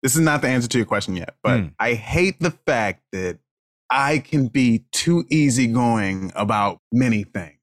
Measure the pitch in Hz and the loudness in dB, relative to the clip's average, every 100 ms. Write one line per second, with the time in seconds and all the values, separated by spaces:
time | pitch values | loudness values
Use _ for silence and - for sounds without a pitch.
0 | 135 160 160 147 127 127 120 123 107 104 | 0 2 2 2 0 0 0 -2 0 -2
1 | - 92 - - - 127 85 - 117 117 | -2 -8 -8 -4 0 0 -2 -4 -2 -2
2 | - 160 185 - 170 160 - 127 107 92 | -2 0 0 0 -4 -2 -2 0 0 -6
3 | _ 95 92 82 _ _ _ _ _ 131 | _ -6 -6 -8 _ _ _ _ _ -2
4 | 139 151 - 151 127 135 123 113 _ - | 0 -2 -2 -2 0 2 2 2 _ -4
5 | - 170 - 156 143 123 123 117 120 113 | 0 0 2 2 2 2 0 2 2 0
6 | 98 95 92 - 104 110 101 92 _ 120 | 0 -4 -6 -4 -2 0 -2 -4 _ 0
7 | 127 107 98 101 82 _ | 2 0 -4 -10 -12 _